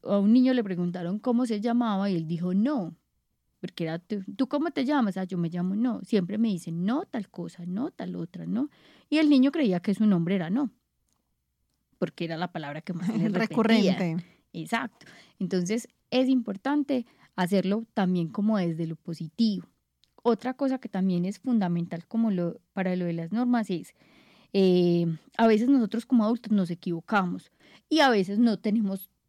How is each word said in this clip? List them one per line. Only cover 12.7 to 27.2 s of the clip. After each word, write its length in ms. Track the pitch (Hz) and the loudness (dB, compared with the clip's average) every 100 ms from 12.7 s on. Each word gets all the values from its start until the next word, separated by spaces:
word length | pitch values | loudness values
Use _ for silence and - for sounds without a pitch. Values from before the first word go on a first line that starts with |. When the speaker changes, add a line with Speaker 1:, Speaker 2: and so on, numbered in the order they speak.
| 147 | -10
Speaker 1:
que 120 | - | -8
más 140 | 175 185 | -6 -4
le 60 | |
Speaker 2:
<laughs> 140 | 220 214 | -2 0
Speaker 1:
repetía. 180 | 180 220 | 0 0
Speaker 2:
Recurrente. 680 | 233 220 226 190 185 175 165 - _ _ | 0 4 4 4 2 -2 -4 -8 _ _
Speaker 1:
Exacto. 540 | 175 156 233 247 - - - _ - | -12 -6 -6 -6 -12 -20 -20 _ -10
Entonces, 500 | 180 185 180 226 - _ _ | -4 -2 -2 -4 -6 _ _
es 180 | 247 262 | 0 2
importante 760 | 262 220 190 269 294 277 262 233 _ _ - | 0 -2 -6 -4 -2 0 -4 -4 _ _ -4
hacerlo 480 | 180 196 185 208 226 | 0 2 0 -2 -4
también 340 | - 185 180 165 | -2 0 0 -2
como 280 | - 208 214 | -2 0 0
desde 280 | 175 160 165 | 0 -2 -6
lo 100 | 160 | -8
positivo. 680 | - 165 160 - 226 185 - _ _ _ _ _ | -10 -10 -8 0 0 0 -8 _ _ _ _ _
Otra 320 | 240 226 254 | -2 0 -4
cosa 240 | 254 277 262 | -4 -4 -4
que 100 | - | -6
también 360 | 190 190 175 | -2 0 0
es 140 | 180 208 | -2 -6
fundamental 680 | 262 233 180 175 170 165 - | -2 0 0 -2 -4 -8 -6
como 240 | 226 226 | -2 0
lo, 300 | 185 170 - _ | 0 -2 -6 _
para 220 | - 185 180 | -4 -2 -2
lo 80 | |
de 80 | 175 | -2
las 180 | 170 165 | -4 -4
normas 380 | 208 247 240 208 | -2 0 0 -2
es, 240 | 175 - _ _ _ _ _ _ | -6 -8 _ _ _ _ _ _
eh, 540 | 196 185 180 175 175 170 160 - - | 2 6 6 4 4 2 -2 -6 2
a 100 | 226 | 4
veces 220 | 214 247 | 6 6
nosotros 380 | 277 214 220 - | 4 2 -2 2
como 180 | 240 | 2
adultos 280 | 214 233 202 | 4 0 0
nos 180 | 208 175 | 2 2
equivocamos 800 | 170 185 165 - 214 | -2 -4 -6 0 0